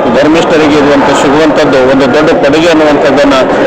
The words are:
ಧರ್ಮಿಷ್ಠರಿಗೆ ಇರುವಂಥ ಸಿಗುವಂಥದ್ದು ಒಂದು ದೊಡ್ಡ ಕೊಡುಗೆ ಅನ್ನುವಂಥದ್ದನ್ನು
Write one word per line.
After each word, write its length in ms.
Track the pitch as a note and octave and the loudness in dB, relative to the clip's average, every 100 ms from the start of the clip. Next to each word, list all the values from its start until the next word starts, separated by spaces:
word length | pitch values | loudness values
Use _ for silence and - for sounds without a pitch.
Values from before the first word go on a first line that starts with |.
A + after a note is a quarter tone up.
| C3 A#2+ | -2 0
ಧರ್ಮಿಷ್ಠರಿಗೆ 600 | D3 E3 E3 E3 D#3 D3+ | 0 0 0 0 0 0
ಇರುವಂಥ 280 | C#3 C#3 C3 | 0 0 0
ಸಿಗುವಂಥದ್ದು 760 | C3+ D3+ C#3+ D#3+ C#3+ D3+ C#3 | 0 0 0 0 0 0 0
ಒಂದು 360 | B2+ C3+ C#3 D3 | 0 0 0 0
ದೊಡ್ಡ 160 | D#3 | 0
ಕೊಡುಗೆ 380 | D3 - D3+ E3+ | 0 0 0 0
ಅನ್ನುವಂಥದ್ದನ್ನು 720 | D#3 D3+ C#3+ D3+ C3 C#3 C#3 B2+ - | 0 0 0 0 0 0 0 -2 -2